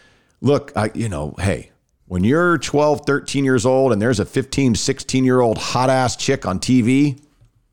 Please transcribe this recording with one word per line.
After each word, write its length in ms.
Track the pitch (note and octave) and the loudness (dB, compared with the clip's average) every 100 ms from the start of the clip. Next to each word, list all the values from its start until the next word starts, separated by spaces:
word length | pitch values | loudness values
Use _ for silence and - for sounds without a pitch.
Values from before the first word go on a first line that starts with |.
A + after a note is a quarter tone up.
| _ _ _ _ | _ _ _ _
look, 300 | B2 C#3+ - - | 0 0 -2 -4
I, 160 | G#2+ | -4
you 160 | - A2+ | -4 -6
know, 260 | E2+ D2+ - | -6 -8 -4
hey, 320 | F#2 C2+ - _ _ _ - | -4 -4 -8 _ _ _ -8
when 180 | F2+ | -2
you're 340 | G2+ D#3 F3 D#3+ | 0 2 2 0
twelve, 480 | - C#3+ D3 C#3+ - | -2 0 2 0 -2
thirteen 400 | C#3 - C#3 C3+ | -2 -2 -2 0
years 200 | B2+ B2 | 2 2
old 280 | C3 C3+ | 2 2
and 80 | G#2 | 2
there's 180 | A#2 G#2+ | 0 0
a 60 | - | -2
fifteen, 500 | C3+ B2+ - C3+ G#2 | -4 -4 0 0 0
sixteen-year-old 840 | - C3 - C3 C3 B2+ A#2+ G2+ | -2 -4 -4 0 2 2 2 0
hot-ass 580 | - B2 C3 C3 B2 - | -4 0 2 2 0 -2
chick 300 | - - F#2 | -2 -2 -2
on 140 | F#2 | -4
T 220 | - B2+ | 2 2
V, 360 | A2+ C3+ D3 C3 _ _ _ _ _ | 4 2 2 -2 _ _ _ _ _